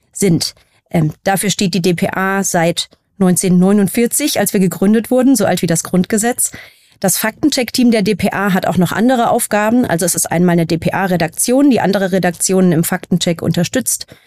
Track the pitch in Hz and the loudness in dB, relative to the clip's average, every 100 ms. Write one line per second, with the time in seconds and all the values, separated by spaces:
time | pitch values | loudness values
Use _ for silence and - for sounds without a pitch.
0 | _ - 196 160 - - _ _ _ 170 | _ -4 0 0 -2 -10 _ _ _ -2
1 | 156 - - 190 208 - 196 196 180 170 | -2 -4 -4 -2 -2 -2 -2 0 -2 -2
2 | - - 190 196 190 180 165 170 - _ | -4 -4 -2 -2 -2 0 0 -2 -8 _
3 | _ - 185 175 190 180 185 208 196 - | _ -2 0 2 2 2 4 4 2 0
4 | 233 - 294 - 202 202 185 - 196 220 | 0 0 -4 -2 -2 0 0 0 2 2
5 | 220 254 254 262 196 180 170 160 - 180 | 2 2 4 2 2 0 0 -2 0 -2
6 | 180 214 233 254 - - - _ _ - | 0 0 -2 -2 -6 -8 -20 _ _ -6
7 | 196 - 220 - 302 269 240 - 247 220 | -4 -2 -4 -2 -2 -2 -4 0 2 2
8 | 196 202 - 180 202 185 - 170 175 156 | 0 0 -2 -2 0 0 0 0 0 2
9 | 240 254 233 240 - 208 214 247 - 170 | 2 2 2 0 0 0 2 0 0 -2
10 | 185 170 - 170 180 175 160 165 - 160 | -2 -2 -2 2 2 2 0 0 -2 -2
11 | 190 180 160 - - 254 294 220 180 202 | -2 0 -2 -4 0 2 4 4 2 0
12 | 190 190 180 180 - 190 185 160 170 180 | 0 0 -2 -2 -2 2 2 2 0 -4
13 | - 180 - 165 - 165 165 254 - - | -2 -2 -2 -2 -2 -2 -2 -2 -4 -8
14 | - - | -10 -20